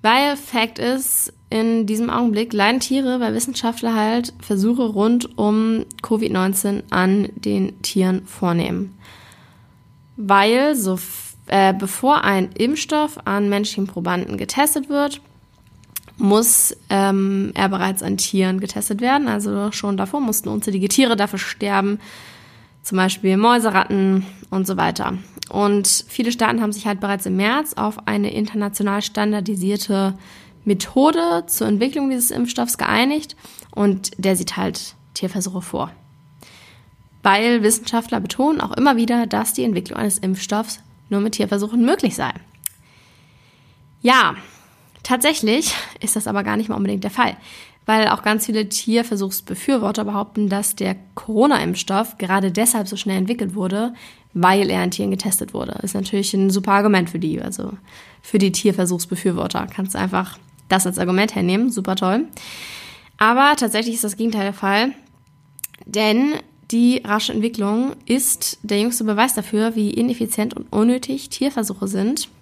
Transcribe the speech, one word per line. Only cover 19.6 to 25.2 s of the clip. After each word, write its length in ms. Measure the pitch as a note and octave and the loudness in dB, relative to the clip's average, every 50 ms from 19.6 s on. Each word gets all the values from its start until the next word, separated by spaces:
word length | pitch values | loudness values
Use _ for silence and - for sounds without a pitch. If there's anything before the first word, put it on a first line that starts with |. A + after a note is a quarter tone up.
| G3+ G#3+ | -2 -4
schon 260 | G#3+ - - G3+ G3 | -4 -4 -4 -2 -2
davor 240 | F#3+ G3 F#3+ - C#4+ | -2 -2 -2 -2 -2
mussten 280 | C4+ A3+ G#3 - - G#3 | -2 0 -2 -2 -2 -4
unzählige 380 | G#3+ G#3 - A3 F#3+ F#3+ F#3+ | -4 -4 -2 -2 -2 0 0
Tiere 300 | G3+ - - C4 A#3+ A#3 | 2 4 4 6 6 4
dafür 220 | G3+ G3+ G3+ - F#3+ | 2 0 -2 -2 -6
sterben, 600 | - - - - G#3 G3+ G3+ G3 G3 G3+ G3+ G#3 - - - - - - - - - - - - - _ _ _ - | -6 -8 -6 -4 -4 0 0 2 2 0 -2 -4 -6 -14 -20 -20 -20 -20 -20 -20 -20 -20 -20 -20 -20 _ _ _ -8
zum 140 | - G3 | -2 0
Beispiel 400 | F#3 F#3 F#3+ F#3 - - F#3+ F#3+ | 2 2 2 0 0 0 2 4
Mäuse, 360 | G3 G#3+ A#3 A#3+ A#3+ A3+ A3 F#3+ | 4 4 4 4 4 2 2 2
Ratten 520 | F#3+ - - G3 G3 F#3+ F#3+ F#3+ F#3+ F#3+ - - - - _ | 2 0 2 2 2 4 4 2 2 0 -2 -12 -20 -14 _
und 160 | - F#3+ F#3+ | -4 -2 -2
so 100 | F#3 F#3+ | -2 0
weiter. 400 | F#3 E3 F3 F3 - - - F#3 F#3 | 0 0 0 0 -2 -4 -4 -4 -6